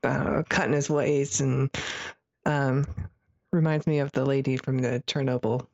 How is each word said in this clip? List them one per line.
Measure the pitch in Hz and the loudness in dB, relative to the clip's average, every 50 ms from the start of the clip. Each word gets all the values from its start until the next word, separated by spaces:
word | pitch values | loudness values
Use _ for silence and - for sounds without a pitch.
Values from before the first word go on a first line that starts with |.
| - | 0
uh, | 127 135 139 - - 143 147 160 - | 0 0 0 0 0 0 0 -2 0
cutting | - - 180 - 147 | 0 0 2 2 2
his | 147 139 - | 0 0 0
ways | 156 147 139 147 147 139 143 143 - - | 0 0 2 2 2 2 0 0 -2 -2
and, | 139 135 127 135 135 139 _ - - - - - - - - _ _ _ _ _ _ | 0 0 2 2 0 0 _ -6 -8 -8 -8 -10 -10 -12 -14 _ _ _ _ _ _
um, | - 151 147 139 131 127 139 143 - - - - - _ _ _ _ _ _ _ _ | -2 0 2 2 2 2 0 0 -2 -4 -10 -10 -12 _ _ _ _ _ _ _ _
reminds | - 175 160 160 156 151 151 - | 2 2 4 4 2 0 0 0
me | 156 147 | 0 0
of | 139 143 | 0 0
the | - 135 131 | 0 0 2
lady | 139 139 139 135 139 131 127 | 2 2 2 2 0 -2 -2
from | - - 131 131 | -2 -2 -2 0
the | 127 120 123 120 - - | 0 0 -2 -2 -4 -4
Chernobyl | - 147 139 131 123 120 - 110 117 127 - - | -4 -2 0 0 0 0 0 0 -2 -2 -4 -8